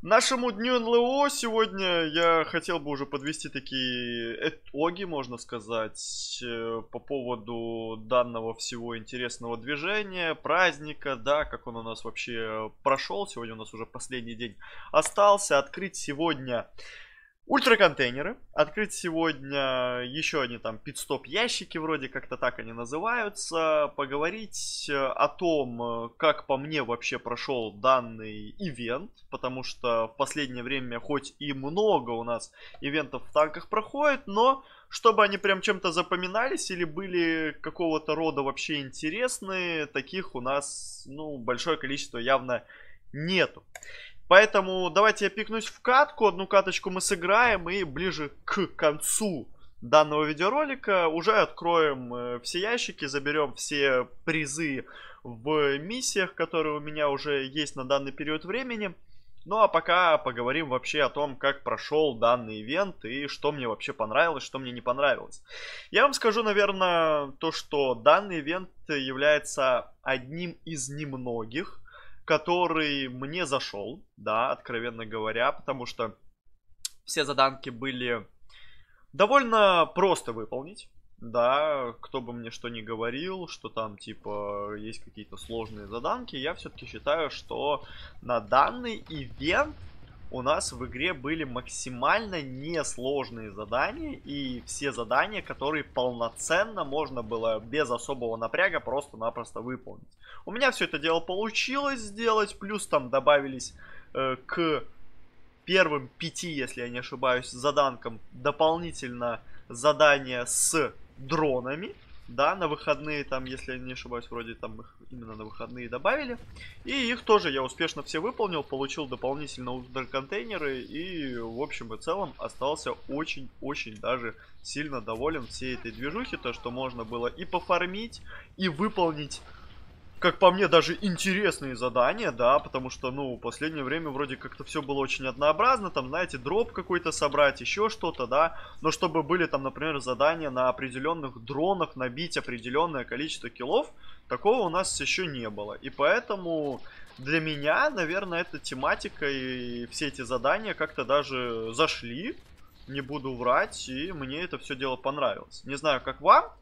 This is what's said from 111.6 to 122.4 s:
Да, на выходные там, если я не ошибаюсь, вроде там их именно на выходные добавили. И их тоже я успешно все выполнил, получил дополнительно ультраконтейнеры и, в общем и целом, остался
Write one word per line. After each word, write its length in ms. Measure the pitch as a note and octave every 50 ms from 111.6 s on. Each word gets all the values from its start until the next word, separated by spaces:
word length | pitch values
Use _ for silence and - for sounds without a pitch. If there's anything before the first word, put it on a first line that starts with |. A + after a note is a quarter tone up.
| A#2+ B2+ C#3 D#3 F#3+ - G3+ - - - - - - -
Да, 260 | A#2+ A#2+ C#3 D#3 F#3
на 120 | G3 F3
выходные 560 | D#3 D3+ D3 - - D3 C3+ D3+ D3+ D3+ D3 C#3
там, 220 | - C#3 C3 C3
если 280 | B2+ B2+ B2+ - - B2+
я 40 |
не 160 | B2+ B2+ B2+ B2+
ошибаюсь, 360 | B2 - B2 A#2+ A#2+ A#2 -
вроде 240 | A#2 A#2+ A#2 A2+ A2+
там 280 | - - A2 G#2+ A2
их 140 | A#2 - - - - -
именно 240 | C3 B2 A#2 A2 A2
на 100 | G#2+ A2
выходные 420 | G#2+ G#2+ - A#2 A#2 A#2+ B2 A#2+
добавили. 500 | A#2 A#2+ B2+ C#3+ G3+ B3 D4+ D4 B3 A#3+ A#3 - - - - - - - - -
И 80 | -
их 300 | B3+ C#4 B3+ A#3 B3 A#3
тоже 300 | - - A3 G3+ F3 E3
я 120 | C3+ C3+ C3
успешно 400 | B2+ - - E3 D#3 - D3 C#3
все 160 | - - D#3
выполнил, 440 | E3+ A#3 B3 - A3+ G3 F3 D3+ C3+
получил 440 | - - C3 C#3 C3+ - - D3+
дополнительно 640 | C3 B2+ A2+ - B2+ C#3 D3 D3+ C3+ - - B2+ B2 B2
ультраконтейнеры 1080 | B2+ B2 B2 B2 C3+ B2+ A2+ - C3+ C3+ C3+ G3 G#3 A#3+ A3+ G#3 F3+ D3+ C#3 C3+ B2+
и, 560 | A#2+ - G#2 D3 E3+ F#3+ F#3 E3 D3 C3+ B2
в 240 | A#2 A#2 A2+ A#2 A#2+
общем 320 | C#3+ C#3+ - - C3 A2+ A2
и 40 |
целом, 360 | G#2+ - D#3+ E3 G3 G3 D3+ -
остался 540 | -